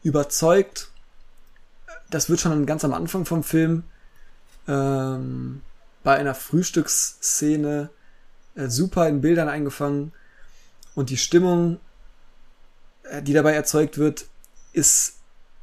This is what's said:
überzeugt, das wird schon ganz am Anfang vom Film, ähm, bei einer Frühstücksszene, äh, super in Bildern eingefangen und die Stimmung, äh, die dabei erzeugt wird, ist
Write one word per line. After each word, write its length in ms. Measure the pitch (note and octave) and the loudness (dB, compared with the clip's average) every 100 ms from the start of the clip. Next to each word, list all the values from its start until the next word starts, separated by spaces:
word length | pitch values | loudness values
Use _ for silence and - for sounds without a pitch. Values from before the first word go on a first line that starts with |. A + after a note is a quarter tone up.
überzeugt, 840 | D#3+ D3 C#3+ - E3 F#3 G3 - - - - - - - - - - - - - - | 0 0 0 0 4 4 2 -4 -16 -18 -20 -20 -20 -20 -20 -20 -20 -20 -20 -20 -8
das 200 | D#3+ - | -4 0
wird 100 | E3+ | 0
schon 260 | F3 D3+ C#3+ | 2 0 0
ganz 200 | D3+ D3+ | 0 -2
am 80 | |
Anfang 320 | C3 E3+ F#3+ E3 | -2 -4 -4 -2
vom 180 | E3 | -2
Film, 400 | D3 D#3+ D#3+ E3 - - - - - - - - - | 0 0 2 0 -4 -18 -20 -20 -20 -20 -20 -18 -4
ähm, 920 | C#3 C#3 C#3 C3 C3 C3 B2+ B2+ C3+ - - - _ | -2 0 0 -2 -6 -6 -8 -8 -10 -16 -20 -20 _
bei 120 | C#3 C#3 | 2 2
einer 200 | C#3+ C3 | 2 -4
Frühstücksszene, 1500 | - D#3 F3+ - D3+ - - - - - D3 D3+ D3 D3 D3+ - - - - - - - | -2 0 0 -2 0 -2 -2 -4 -4 0 2 2 0 -2 -6 -12 -20 -20 -20 -20 -20 -8
äh, 120 | C3+ | -4
super 400 | A#2+ F#3+ - E3 | 0 0 2 2
in 140 | C#3+ | 2
Bildern 280 | C#3+ E3+ D3+ | 2 2 2
eingefangen 640 | D3 C#3+ - C#3+ C#3+ D3 - - - - - - - - - | -2 -4 -4 -2 -2 -4 -12 -20 -20 -20 -20 -20 -20 -12 -4
und 140 | B2+ | -4
die 80 | B2+ | -2
Stimmung, 640 | - F3 F3+ F3 E3+ F3 - - - - - - - - - - - _ | 4 4 4 2 2 -2 -10 -20 -20 -20 -20 -20 -20 -20 -20 -20 -20 _
äh, 180 | - C#3+ | -14 -8
die 100 | C#3+ | 2
dabei 200 | D3 D3+ | 4 4
erzeugt 440 | D3+ D3 D#3 D3+ - | 2 2 0 0 2
wird, 300 | D3+ C#3+ - - - - - | 0 0 -12 -20 -20 -20 -6
ist 440 | - D3 - - - - - - - | 0 2 2 0 -6 -20 -20 -20 -20